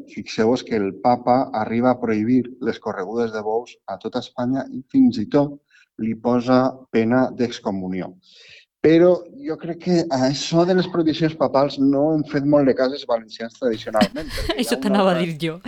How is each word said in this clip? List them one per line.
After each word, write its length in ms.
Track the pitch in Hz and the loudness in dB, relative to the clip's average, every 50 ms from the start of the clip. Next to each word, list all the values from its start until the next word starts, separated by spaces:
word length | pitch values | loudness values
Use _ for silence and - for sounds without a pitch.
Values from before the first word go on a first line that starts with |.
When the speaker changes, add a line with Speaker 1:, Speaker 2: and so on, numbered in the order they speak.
| - | -10
Speaker 1:
Fixeu-vos 580 | - - 113 104 - - - 110 110 127 123 - | -16 -14 -14 -12 -8 -2 0 2 2 2 0 -2
que 120 | - 120 | -4 -4
el 180 | 107 98 95 90 | -2 -2 -2 -4
papa 560 | - - 123 120 120 - 127 123 131 135 - | -2 0 0 0 2 2 2 2 2 0 -2
arriba 420 | - 110 110 110 110 117 120 127 123 | -4 -4 -4 -2 -2 0 2 2 0
a 80 | 123 | 0
prohibir 420 | 123 113 110 107 107 117 127 127 120 123 - - | 0 -2 -2 0 0 2 2 2 0 -2 -6 -8
les 220 | - 113 107 - | -6 -6 -6 -6
corregudes 520 | - 113 101 98 92 95 110 120 117 113 107 | -6 -8 -6 -6 -6 -6 -4 -4 -4 -4 -4
de 80 | 110 104 | -6 -4
bous 340 | 107 110 117 123 - - _ _ | -4 -4 -4 -4 -8 -14 _ _
a 160 | - 98 92 | -12 -10 -10
tota 220 | - 110 - 123 | -8 -8 -8 -8
Espanya 440 | 117 - _ - 123 123 135 135 - - | -10 -10 _ -6 -4 -2 -2 -4 -4 -6
i 120 | - 127 131 _ | -10 -14 -8 _
fins 320 | - 139 131 123 113 127 | 4 4 6 6 4 2
i 80 | 104 - | -2 0
tot 320 | - 147 143 143 143 - _ _ _ _ _ _ _ - | 2 2 2 0 -2 -10 _ _ _ _ _ _ _ -6
li 140 | 110 113 110 | -4 -4 -4
posa 480 | - - 120 123 123 117 123 127 127 127 131 - - - | -2 0 0 0 2 2 2 2 4 2 2 -2 -6 -8
pena 400 | _ - 113 113 113 123 127 131 117 | _ 0 0 2 2 2 2 2 0
d'excomunió. 840 | - 107 123 117 - - - 113 98 95 92 92 95 92 87 92 - - _ _ - - - - - - - _ _ _ | 0 -2 -4 -4 -4 -6 -6 -6 -6 -4 -4 -6 -6 -6 -6 -8 -12 -18 _ _ -20 -20 -20 -20 -20 -20 -20 _ _ _
Però 340 | - 151 160 165 175 180 180 170 - - - 131 | 4 4 6 6 6 6 4 2 0 -8 -18 -12
jo 160 | 143 147 156 | -10 -8 -8
crec 220 | 156 - 165 165 170 | -8 -8 -10 -10 -6
que 140 | - 180 180 170 165 | -2 0 2 2 2
a 160 | 170 135 131 131 | 0 0 0 0
això 420 | 131 143 139 - - 170 165 175 | 0 -2 -2 -4 0 2 2 4
de 80 | 175 185 | 4 4
les 80 | 180 170 | 2 2
prohibicions 460 | - - 175 165 160 143 - 165 156 156 | 0 0 0 0 0 0 0 0 -2 0
papals 440 | - 151 - - 135 139 147 - 143 | 0 0 2 2 2 2 2 0 2
no 300 | 135 139 139 139 143 156 | 2 2 4 4 2 2
hem 140 | 160 156 147 | 2 0 -2
fet 200 | 147 156 147 139 | -2 -2 -2 2
molt 240 | 143 147 147 143 135 | 4 4 4 4 4
de 60 | - | 2
cas 160 | - 131 127 139 | 2 0 -2 -2
els 140 | 143 - - | -4 -4 -4
valencians 460 | 120 113 110 107 - - 117 117 - | -4 -4 -4 -8 -14 -12 -12 -12 -8
tradicionalment, 680 | - 135 123 113 110 - 117 107 107 - - - 285 320 285 | -4 -2 -2 -2 -4 -6 -2 0 2 2 0 0 -6 -10 -8
Speaker 2:
<laughs> 40 | - | -6
Speaker 1:
perquè 160 | - - - | -6 -4 -4
hi 80 | 349 - | -2 -2
ha 20 | |
Speaker 2:
Això 160 | 247 - 233 | -2 -2 -2
Speaker 1:
una 60 | - - | -2 -2
Speaker 2:
t'anava 300 | 208 196 202 196 190 180 | 0 2 2 4 2 2
a 20 | |
Speaker 1:
altra 100 | 170 180 | 0 0
Speaker 2:
dir 140 | 170 165 143 | -4 -4 -4
jo. 160 | 160 160 160 180 196 | -6 -6 -6 -8 -10